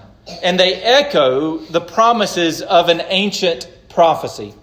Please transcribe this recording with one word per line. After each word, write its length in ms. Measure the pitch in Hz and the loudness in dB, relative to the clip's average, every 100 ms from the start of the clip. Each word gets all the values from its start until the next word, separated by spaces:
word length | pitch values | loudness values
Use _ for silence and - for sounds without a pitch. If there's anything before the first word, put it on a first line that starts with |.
| - - - - | -16 -20 -20 -6
and 140 | 180 180 | -2 2
they 180 | 185 185 | 2 0
echo 800 | 220 269 285 165 131 131 156 160 | 2 2 2 2 2 2 -2 -6
the 240 | - 165 | -4 -6
promises 800 | 165 - 226 233 202 180 170 160 | -2 0 2 2 -2 -2 -2 -2
of 260 | - 175 170 | 0 2 4
an 140 | 165 | 0
ancient 680 | 160 190 202 - 185 165 - - - | -2 -2 -2 -2 -2 -4 -8 -20 -6
prophecy. 640 | - 165 151 127 - 104 - | 2 2 2 -4 -10 -14 -16